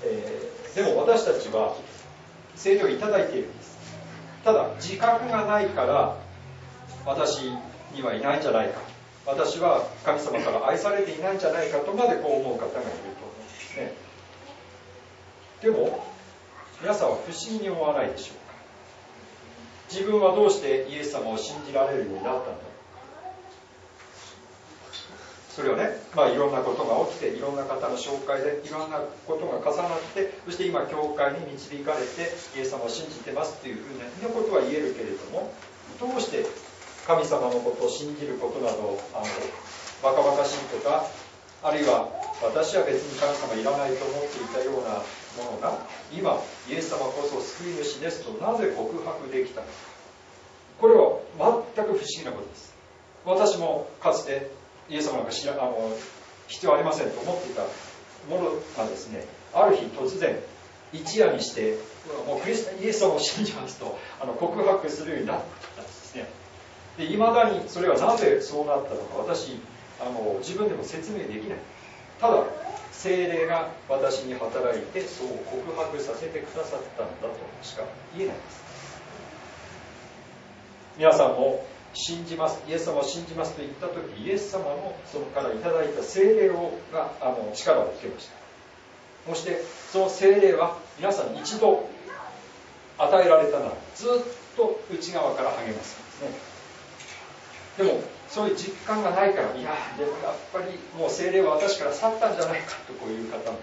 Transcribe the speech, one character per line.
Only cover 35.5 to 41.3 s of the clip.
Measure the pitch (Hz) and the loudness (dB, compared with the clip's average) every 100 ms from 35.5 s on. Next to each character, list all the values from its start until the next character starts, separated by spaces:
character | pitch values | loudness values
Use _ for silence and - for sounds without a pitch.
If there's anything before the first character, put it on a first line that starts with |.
| - - - - - | -10 -18 -20 -18 -8
ど | 247 254 | -4 -2
う | |
し | 220 | -2
て | - - - - - - - - | -2 -2 -4 -16 -18 -18 -16 2
神 | 165 | 4
様 | 151 - 123 | 4 2 2
の | 123 | 0
こ | - - | 0 0
と | 120 | 0
を | |
信 | - 147 151 | -2 -6 -8
じ | 147 | -6
る | - | -4
こ | - | -4
と | - 123 | -2 -2
な | |
ど、 | 107 107 98 - | -2 -2 -4 -6
あ | - | -6
の、 | - - - - - - - - | -6 -6 -6 -8 -14 -14 -14 0
バ | 135 - | 2 6
カ | - | 6
バ | 147 | 4
カ | |
し | 143 147 | 2 0
い | 139 | -4
と | 156 - | -2 2
か、 | 156 - - - | 2 0 -8 -16